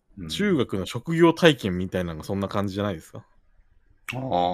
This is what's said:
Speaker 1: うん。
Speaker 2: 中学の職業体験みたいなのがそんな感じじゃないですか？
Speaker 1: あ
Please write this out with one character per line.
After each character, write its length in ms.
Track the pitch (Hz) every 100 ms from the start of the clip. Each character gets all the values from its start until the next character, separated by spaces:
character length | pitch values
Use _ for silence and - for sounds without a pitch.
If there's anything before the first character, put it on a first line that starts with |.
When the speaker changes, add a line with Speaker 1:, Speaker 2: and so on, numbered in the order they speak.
| _ -
Speaker 1:
う 60 |
ん。 40 | 80
Speaker 2:
中 280 | 80 208 160
学 220 | 110 101
の 80 | 87
職 280 | 131 -
業 180 | 165 170
体 240 | 165 170 139
験 220 | 101 90
み 100 | 92
た 120 | 92
い 40 |
な 80 | 87
の 60 | 78
が 60 |
そ 100 | -
ん 60 | 98
な 80 | 98
感 200 | 104 98
じ 60 |
じ 60 | 95
ゃ 40 |
な 60 | 104
い 40 |
で 60 | 82
す 120 | -
か？ 120 | 113 - _ _ _ _ _ _ _ -
Speaker 1:
あ 40 | 123 131 90 90